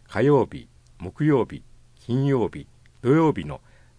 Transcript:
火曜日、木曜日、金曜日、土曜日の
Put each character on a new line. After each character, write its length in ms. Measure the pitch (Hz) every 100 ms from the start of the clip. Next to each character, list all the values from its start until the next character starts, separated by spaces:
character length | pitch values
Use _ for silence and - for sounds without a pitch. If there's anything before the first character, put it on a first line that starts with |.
| -
火 160 | 101
曜 220 | 135 139 101
日、 220 | 139 - _ - -
木 260 | 87 -
曜 220 | 151 135 101
日、 180 | 71 - - - _
金 300 | - 127 139
曜 240 | 135 104
日、 180 | 147 - _ - _
土 100 | 123
曜 200 | 156 156
日 140 | 104 76
の 160 | 67 _ - _